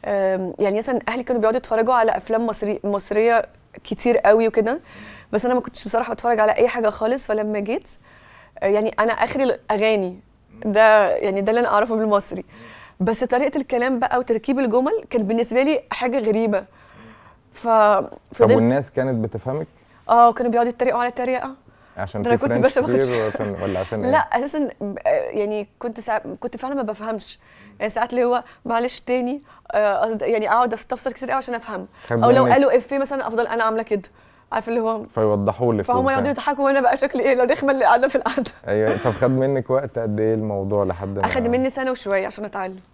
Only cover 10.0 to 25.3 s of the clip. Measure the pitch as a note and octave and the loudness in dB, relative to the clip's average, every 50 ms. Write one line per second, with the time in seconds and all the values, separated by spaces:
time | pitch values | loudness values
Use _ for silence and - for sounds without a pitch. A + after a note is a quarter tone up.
10 | F#3+ F3+ F3+ F#3 _ _ _ _ _ _ - A3 - A3 G3 G#3+ A3 A3 G#3+ G#3+ | 0 -4 -6 -10 _ _ _ _ _ _ -20 -8 -6 0 4 6 8 8 8 8
11 | G3+ F3 - - - G#3 F#3+ G3 G3 G#3+ A3+ A#3+ A#3+ - - G#3 A3 A3+ A3+ A3 | 6 4 2 0 0 0 0 0 0 2 2 2 2 2 2 2 2 2 0 -2
12 | A3 G#3+ G#3 G3+ G3 - F3 F#3 - _ - - - - - - - - _ _ | 0 2 2 0 0 -2 -8 -12 -12 _ -20 -20 -20 -20 -20 -20 -20 -20 _ _
13 | F#3 A3 A3+ A3 B3+ A#3+ B3+ B3 D4 D4+ - D#4 C4+ - C4 A#3+ B3 C4 C4 A#3 | -2 0 0 0 0 0 0 0 0 0 -2 -4 -4 -2 -2 0 0 0 0 -2
14 | C4 - - B3 B3+ - A#3 A3 - - C#4 C4 C4+ A#3 G#3+ B3 C4 D4+ G#4+ A4+ | -2 0 0 -2 0 0 -2 -2 0 -2 -2 0 0 2 2 2 2 0 -2 -4
15 | - - - A#3+ G#3+ F#3+ A3+ A3+ A#3 A#3 A3 B3+ C4+ D4 D#4 - - _ - - | -6 -4 -2 -2 0 0 0 -2 -2 0 0 0 2 2 0 -2 -2 _ -8 -4
16 | B3 B3+ A#3+ C#4 A3 A3 G3+ A3 A3+ A3 G#3 F#3+ G3 - _ _ - - - - | -4 -2 -2 -2 0 0 0 0 0 0 -2 -2 -4 -8 _ _ -20 -20 -20 -20
17 | - - - - - - _ _ _ _ _ - - A#3 A3+ A3 G#3+ G#3 G#3 F#3+ | -20 -20 -20 -20 -20 -20 _ _ _ _ _ -8 -2 2 4 6 6 6 4 2
18 | - - - - _ _ - - A#3 G#3+ - A2 A2+ A#2 C3 C#3+ C3+ - _ C3+ | 0 -4 -12 -20 _ _ 2 4 6 6 6 4 4 2 2 0 -2 -4 _ -2
19 | B2+ C3+ B2+ A2+ A2 G#2 - G#2+ - B2+ C3 D3+ D#3+ - _ _ _ _ _ _ | -2 -2 -2 -2 -4 -4 -6 -8 -6 -6 -6 -6 -8 -10 _ _ _ _ _ _
20 | _ - A3+ A#3+ A#3+ A#3 A#3 A#3+ B3 A#3 A3+ A#3 A#3+ B3 A#3+ - B3+ B3+ - A#3+ | _ 2 6 6 6 6 6 2 -2 0 2 0 0 0 -2 -2 -2 0 0 0
21 | A#3+ B3 B3 - B3 B3+ B3+ B3 - C4 C4+ _ _ - _ _ _ _ - - | -2 -4 -4 -4 -4 -4 -4 -4 -6 -10 -12 _ _ -20 _ _ _ _ -12 -12
22 | G2 G2 - G#2+ G#2 A#3+ A#3 - - - A#2 A#2+ - - - - - - B2 C3 | -12 -8 -6 -4 0 0 0 2 2 0 2 2 2 2 2 0 0 2 2 2
23 | C3+ B2+ B2 A#2 G#2+ G#2+ - - A2 G#2 G2 F2 F#2 G2 F#2+ F2+ F#2+ - A2+ G#2+ | 2 2 0 0 0 -2 -2 -4 -6 -6 -4 -4 -4 -2 -2 -2 -4 -4 -4 -4
24 | G#2 B3 C#4 D#4 - - - A#3+ C4 C#4+ - D#4 C#4+ A#3 - _ G3+ G3+ G3 - | 0 2 2 0 0 0 -2 -4 -2 -2 -2 -4 -4 -4 -6 _ -10 -10 -10 -4
25 | - - C#3+ D#3 C#2 A#1+ | -2 -2 -2 0 -2 -4